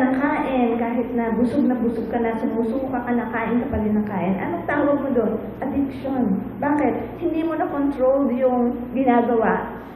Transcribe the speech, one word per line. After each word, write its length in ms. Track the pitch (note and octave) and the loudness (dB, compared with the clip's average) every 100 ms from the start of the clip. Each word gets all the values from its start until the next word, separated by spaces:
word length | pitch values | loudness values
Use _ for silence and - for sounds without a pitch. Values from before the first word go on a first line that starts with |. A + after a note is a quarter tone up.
ng 140 | C4 C4 | 2 2
kain, 520 | C#4+ D4 C4+ B3+ A#3 A#3 | 0 0 0 2 2 2
kahit 280 | A#3 B3+ A3+ | 0 0 -2
na 220 | A#3+ A3+ G#3 | 0 0 2
busog 320 | B3 C#4+ A#3+ | 2 2 2
na 80 | A#3+ | 2
busog 320 | A3+ A3 G#3 | 0 -2 -2
ka 80 | A#3 | 0
na, 120 | A#3 G#3+ | 0 0
sumusuka 640 | A#3 A3+ A#3 C4+ C4 B3 | -2 0 0 -2 -2 -4
ka 80 | A#3+ | -2
na, 160 | A#3+ G#3+ | -2 -2
kain 260 | A3+ A3+ A#3+ | -4 0 0
ka 60 | - | 0
pa 120 | G#3+ | 0
rin 120 | G#3+ G#3 | 0 0
ng 100 | G#3 | 0
kain. 280 | F#3+ F3 F#3+ | -2 0 0
Anong 260 | D4 E4+ | -2 -4
tawag 320 | - C#4+ C#4+ C#4+ | -2 0 2 2
mo 60 | C#4 | 2
doon? 220 | A#3+ G#3 - - - | 0 0 -2 -6 -8
Addiction. 800 | C4+ C#4 C#4 - C4+ C4+ G#3 F#3 - - | -4 -2 -2 -4 -4 0 0 0 -2 -4
Bakit? 640 | C#4+ D4 B3 - - - | 0 2 2 0 -6 -4
Hindi 240 | E4 D#4+ | -2 -2
mo 80 | D#4+ D#4 | -2 -2
na 100 | F4+ | -2
control 640 | C#4+ C#4 B3 B3+ C#4 B3+ | 0 -2 2 2 4 2
yung 400 | B3 B3+ B3 A#3+ - - C4 | 2 2 2 0 -2 -4 0
ginagawa 800 | B3+ A#3+ A3+ A#3 G#3 - - - - | 4 4 4 2 2 0 -2 -10 -6